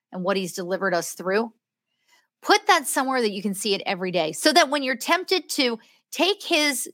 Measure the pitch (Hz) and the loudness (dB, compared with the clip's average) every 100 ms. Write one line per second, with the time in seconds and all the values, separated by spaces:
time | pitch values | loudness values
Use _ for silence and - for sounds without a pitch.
0 | _ 185 180 196 180 - 175 185 190 175 | _ -6 -2 -2 -4 -8 -6 -2 0 -2
1 | 165 - 175 202 233 _ _ _ _ _ | -4 -8 -2 -2 -2 _ _ _ _ _
2 | _ _ _ _ - 403 415 349 262 302 | _ _ _ _ 2 4 6 2 4 -2
3 | 262 262 220 202 202 190 220 196 - 185 | 0 0 0 -2 -6 -4 -2 -2 -2 -4
4 | 185 175 160 165 311 302 294 294 262 254 | -2 0 -2 2 4 4 4 0 -2 -4
5 | - 349 359 370 - - 247 226 _ _ | 0 0 0 -2 -2 0 0 -2 _ _
6 | - - 339 403 - 330 294 254 - | -12 -2 0 0 0 0 0 -2 -6